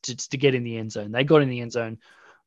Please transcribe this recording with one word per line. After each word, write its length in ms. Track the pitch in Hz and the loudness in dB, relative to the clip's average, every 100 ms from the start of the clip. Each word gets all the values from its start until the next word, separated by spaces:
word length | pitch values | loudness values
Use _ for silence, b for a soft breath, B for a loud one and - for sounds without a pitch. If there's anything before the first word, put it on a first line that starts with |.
to, 120 | - 123 | -10 -10
to 220 | - 135 | -8 2
get 180 | 139 127 | 2 2
in 80 | |
the 140 | 120 113 | -2 -6
end 140 | 110 | -8
zone." 200 | 107 104 | -8 -6
They 120 | 120 | -2
got 180 | 143 156 | 4 6
in 80 | 135 | 4
the 120 | 123 | -2
end 100 | 117 | -6
zone 280 | 117 113 113 b b b b | -6 -6 -10 b b b b